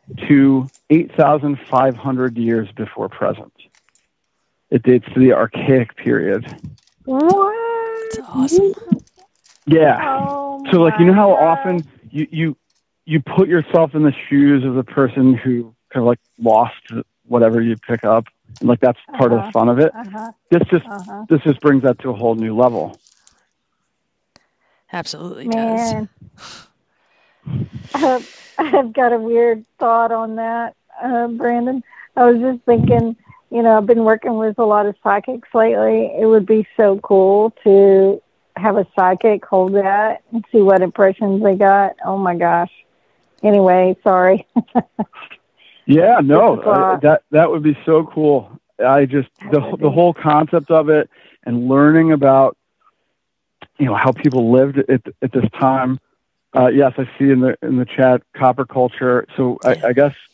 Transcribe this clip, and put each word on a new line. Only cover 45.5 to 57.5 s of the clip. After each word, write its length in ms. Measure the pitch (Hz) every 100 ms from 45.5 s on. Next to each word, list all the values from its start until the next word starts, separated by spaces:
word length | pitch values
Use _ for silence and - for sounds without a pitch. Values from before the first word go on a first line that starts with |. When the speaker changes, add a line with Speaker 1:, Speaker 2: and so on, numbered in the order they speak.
| _ _ _ -
Speaker 1:
Yeah, 300 | 151 190 240
no, 360 | 139 156 220 135
Speaker 2:
Just 60 |
a 20 |
thought. 300 | - 196 190
Speaker 1:
I, 20 | 180
that, 260 | 151 156 -
that 200 | 151 160
would 100 | 160
be 160 | 151 143 -
so 180 | 160 156
cool. 440 | 156 151 139 101 - _ -
I 200 | 123 139
just, 240 | 135 139 127 _
Speaker 2:
That 120 | -
Speaker 1:
the, 80 | 147
Speaker 2:
would 180 | - -
Speaker 1:
the 100 | 151
Speaker 2:
be. 60 |
Speaker 1:
whole 180 | 135 175
concept 560 | - 156 151 156 170 143
of 160 | 160 151
it 200 | 151 - _ _ _
and 240 | - 120 123
learning 420 | 135 147 160 160
about, 460 | 151 139 135 135 - _ _ _ _ _ _ _ _ _ - - -
you 80 | 135
know, 80 |
how 160 | 107 131
people 400 | 123 151 127 113
lived 280 | 127 139 139
at, 240 | - 131 - -
at 80 | 127
this 180 | 131 107 -
time. 440 | 135 135 127 131 _ _ _ _ _
Uh, 180 | 135 127
yes, 200 | 131 139 127
I 60 | 123 -
see 140 | 139
in 80 | 131
the, 180 | 127